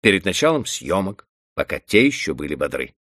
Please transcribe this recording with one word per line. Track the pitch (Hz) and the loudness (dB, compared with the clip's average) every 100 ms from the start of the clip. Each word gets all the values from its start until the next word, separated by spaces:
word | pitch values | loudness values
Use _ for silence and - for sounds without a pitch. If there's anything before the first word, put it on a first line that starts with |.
перед | 113 95 | 4 4
началом | 95 87 151 156 110 | 0 0 0 0 -4
съёмок, | - - 92 98 98 _ _ _ | -10 -2 -2 -2 -8 _ _ _
пока | - - - | -8 -6 -6
те | _ 104 135 | _ 4 4
ещё | 135 - | 0 -6
были | 69 73 73 | -6 -6 -4
бодры. | 73 67 64 _ | -4 -4 -8 _